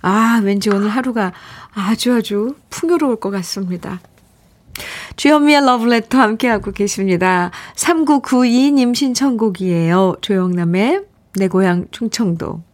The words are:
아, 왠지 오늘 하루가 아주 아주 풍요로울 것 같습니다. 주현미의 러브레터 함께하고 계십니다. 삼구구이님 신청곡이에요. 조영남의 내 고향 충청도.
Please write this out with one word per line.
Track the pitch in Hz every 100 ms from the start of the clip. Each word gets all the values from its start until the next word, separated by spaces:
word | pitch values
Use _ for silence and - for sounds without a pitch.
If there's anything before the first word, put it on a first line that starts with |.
아, | 185 208 226 233
왠지 | 196 202 208
오늘 | 196 208
하루가 | 233 254 226 185 - - - -
아주 | - 190 226 240
아주 | 240 220 202 226 285 _
풍요로울 | - 330 349 294 220
것 | 196
같습니다. | 196 175 - 185 180 175 185 _ _ _ _ _ _ _ - - - - -
주현미의 | 285 302 294 294 269
러브레터 | 247 233 233 226 262
함께하고 | 220 220 254 214 196
계십니다. | 196 202 - 190 175 185 180 175 - - -
삼구구이님 | - 330 294 285 - 254 254 240 277 285 247
신청곡이에요. | 240 277 240 277 233 220 180 185 170 165 180 190 -
조영남의 | - 190 180 175 170 185 226 381 403 _ _ -
내 | 190
고향 | 190 190 175 -
충청도. | - 226 - 214 170 - 165 -